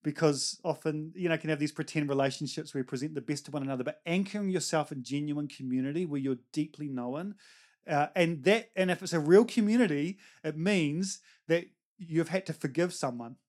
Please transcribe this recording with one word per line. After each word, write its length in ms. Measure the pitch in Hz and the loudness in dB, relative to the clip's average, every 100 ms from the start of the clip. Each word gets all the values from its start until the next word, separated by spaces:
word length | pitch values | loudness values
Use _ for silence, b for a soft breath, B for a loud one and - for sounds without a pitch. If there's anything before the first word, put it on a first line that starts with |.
Because 560 | - 143 160 139 - - 180 | -6 2 2 2 -2 -6 -4
often, 480 | 156 160 151 156 175 | -4 -4 -4 -8 -4
you 140 | 175 | -2
know, 80 | 160 | -2
can 120 | 151 | 0
have 100 | 151 | -2
these 120 | 147 | -2
pretend 380 | - 151 160 147 | -4 -6 -2 0
relationships 640 | 139 135 135 147 - 151 | 2 0 0 -8 -8 -8
where 100 | 143 | -6
we 40 | 127 | -6
present 280 | 131 147 151 | -6 -6 -8
the 60 | |
best 240 | 117 147 - | -6 -6 -6
to 60 | |
one 120 | 147 | -6
another, 220 | 135 131 127 | -4 -4 -6
but 160 | - - | -8 -2
anchoring 440 | 175 196 208 196 | -2 -2 -4 -2
yourself 420 | 185 147 160 151 | -2 0 0 -2
in 120 | 143 | -6
genuine 440 | 120 139 147 147 147 | -6 -4 -2 -4 -6
community 580 | - 131 127 131 151 180 | -8 -4 -2 -2 -2 -2
where 140 | 143 | -2
you're 180 | 135 123 _ | -2 -4 _
deeply 380 | - 151 151 147 | -6 -6 -6 -8
known, 460 | 131 120 135 190 202 b b b b - | -6 -6 -6 -8 -12 b b b b -2
uh, 220 | 147 147 - | 0 0 2
and 280 | 170 165 | 0 2
that, 260 | 139 220 226 - | 4 2 2 -2
and 160 | 185 | 0
if 100 | 175 | 0
it's 120 | 190 | 0
a 60 | 170 | 0
real 240 | 147 185 | 8 8
community, 760 | 240 - 208 226 226 147 156 196 B B | 8 4 4 4 4 2 -2 -6 B B
it 120 | 156 156 | -6 -2
means 640 | 175 202 151 151 190 - b b - | 2 4 4 0 -4 -6 b b 0
that 180 | 165 - _ _ _ | 0 0 _ _ _
you've 320 | 175 160 160 | -2 0 0
had 160 | 180 - | -2 -4
to 80 | |
forgive 400 | 160 156 131 175 | -4 -4 0 0
someone. 420 | 175 139 120 120 131 | 0 -4 -4 -10 -14